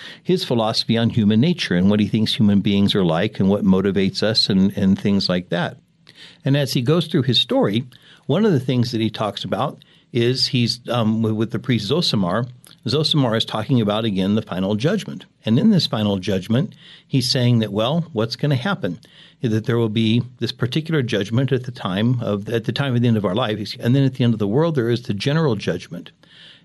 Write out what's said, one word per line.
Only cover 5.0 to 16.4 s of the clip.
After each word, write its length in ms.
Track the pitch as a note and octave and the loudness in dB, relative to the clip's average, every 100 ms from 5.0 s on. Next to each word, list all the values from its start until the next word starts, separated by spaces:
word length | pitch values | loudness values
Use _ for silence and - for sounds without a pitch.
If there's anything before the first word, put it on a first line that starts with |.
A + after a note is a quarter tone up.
| G#2+ G2 F#2 | 2 0 0
like 220 | F#2 F2+ | -2 -2
that. 300 | F3 A#2+ - _ _ _ - - - | -4 -4 -8 _ _ _ -20 -20 -6
And 100 | C#3 | 0
as 200 | C#3+ B2+ | 0 0
he 80 | C#3+ | -2
goes 240 | A#2+ E3+ E3+ | 0 0 0
through 160 | E3+ | 0
his 180 | B2+ A2+ | 2 0
story, 460 | - C4+ D#3+ G#2 C3+ - - - - | 2 0 0 -2 -6 -16 -20 -12 -2
one 180 | D3+ | 2
of 80 | A3 | 2
the 80 | D3 | 2
things 320 | B2+ B2 A#2+ | 2 0 0
that 80 | A2 | 0
he 80 | A2 | -2
talks 340 | - G#2+ - | -2 -6 -6
about 400 | F#2 G2 C#3 - _ _ _ | -6 -4 -4 -6 _ _ _
is 360 | A#2+ A#2 B2+ - | -2 0 0 -2
he's, 380 | B2+ A#2 - - | 0 0 -2 -4
um, 320 | A#2+ A2 A2 | -2 0 0
with, 100 | A2 | 0
with 180 | G#2+ A2+ | -2 -2
the 80 | A2 | -4
priest 320 | - A#2 G2 | -2 -2 0
Zosimar. 560 | D#3+ F3+ A2+ F2 G2+ B2+ - - - A#2 | -2 0 0 0 -2 -4 -10 -20 -12 -4
Zosimar 480 | C#3 D#3 D#3 B2+ A2+ | -2 0 2 2 0
is 80 | - | -2
talking 340 | A2 G#2 B2+ | -4 0 2
about, 240 | G#2 G#2 | 2 0
again, 300 | A2+ F#2+ F#2+ | 0 0 0
the 80 | G#2+ | 0
final 320 | - F2 F#2+ | -2 -4 -2
judgment. 500 | G#2 C#3+ G#3+ - - - _ - | 0 0 -2 -6 -14 -18 _ 0
And 120 | A2+ | 2
in 120 | A3 | 4
this 160 | F#3+ B2 | 4 2
final 320 | A2+ G#2+ G2 | 0 0 0
judgment, 560 | F#2 F#2+ | -2 -2